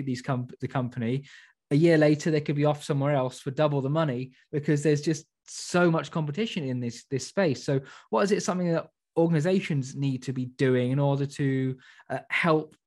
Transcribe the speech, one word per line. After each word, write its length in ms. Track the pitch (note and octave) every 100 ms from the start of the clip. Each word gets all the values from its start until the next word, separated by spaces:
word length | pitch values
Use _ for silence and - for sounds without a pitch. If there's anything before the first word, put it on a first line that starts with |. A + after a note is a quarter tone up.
these 200 | C3+ B2
com-, 260 | - C3 B2 -
the 60 | B2+
company, 580 | C#3 B2 B2+ A#2 C3 C#3 - - _ _
a 40 | C#3
year 220 | E3+ D#3+
later, 340 | D3+ D3 E3+
they 100 | D3+
could 140 | D3 D3
be 100 | D3
off 180 | D3
somewhere 320 | - C#3+ C#3 C#3+
else 240 | B2+ -
for 120 | -
double 300 | C3 D3+ C#3+
the 80 | C3+
money, 420 | D3+ D#3 B2 C3 - _
because 300 | D3+ D3 D3
there's 200 | D#3 D3
just 240 | E3 D#3+ - _ -
so 440 | - - F3+ F3
much 180 | E3 C#3+
competition 540 | E3+ D3+ D3 A3+ F#3+
in 160 | C3 B2+
this, 260 | A#2+ - -
this 160 | C3 -
space. 360 | - F#3 B2
So 180 | - C3+ C#3+ - -
what 120 | A3
is 100 | G3+
it, 120 | F#3+
something 280 | - F3+ F3
that 160 | E3 - _ _ -
organizations 800 | E3 E3 E3 F#3+ G3 C#3+ B2+ C#3
need 280 | C#3 C3
to 100 | C3+
be 120 | C3 B2
doing 460 | - C3+ B2+ B2
in 80 | C3+
order 260 | C#3+ C#3 C#3+
to, 520 | - C#3 C3+ C3 B2+ - - -
uh, 100 | C3+ -
help 460 | - E3+ D#3 D#3 -